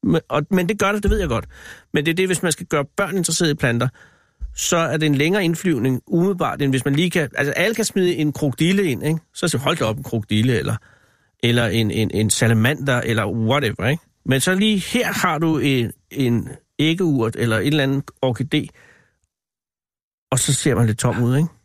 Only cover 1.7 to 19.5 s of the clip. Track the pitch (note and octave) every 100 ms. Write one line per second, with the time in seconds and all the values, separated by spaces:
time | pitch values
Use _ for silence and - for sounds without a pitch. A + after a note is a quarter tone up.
1.7 | - _ D3+ D3+ E3 F#3 F3 F3+ - F3
2.7 | D3+ C#3+ - F#3+ F#3+ E3+ E3 E3+ C#3+ C3
3.7 | A#2 B2+ - - _ _ _ - - -
4.7 | F3 E3 D3+ D#3 C3+ D#3 G3+ F3 E3 F#3
5.7 | C#3+ B2 B2+ - E3+ F#3 F3+ D3 - C#3
6.7 | C3 C#3+ C#3 F3+ F3 C#3+ - C#3 - F#3
7.7 | A3+ G#3 G3+ F3+ - D3+ - D3 B2 D#3+
8.7 | G3 F#3 A2+ D3 D#3+ _ - F3 D3 C#3+
9.7 | E3 A2+ A2 - A#2 G#2 G#2+ B2 A2+ -
10.7 | A2+ _ _ _ _ _ _ A#2 A#2+ A#2
11.7 | A2+ G#2+ - A2 G2 G#2+ - A2+ A2+ A#2
12.7 | D3+ C#3 B2 A2+ A2 G#2 A2+ A2 C#3 B2
13.7 | - A2 D#3 _ _ - C3 F3+ F#3 A3
14.7 | G#3 - B3 A3 G3 F#3+ D#3 E3 D#3 C#3+
15.7 | C3 A2+ - _ - B2+ A#2 - - _
16.7 | - D3+ E3+ F3+ C3+ A2+ - A#2 A2 G2
17.7 | D3+ C3+ C#3 - - C3 A#2 C3 D3+ D3
18.7 | - - _ _ _ _ _ _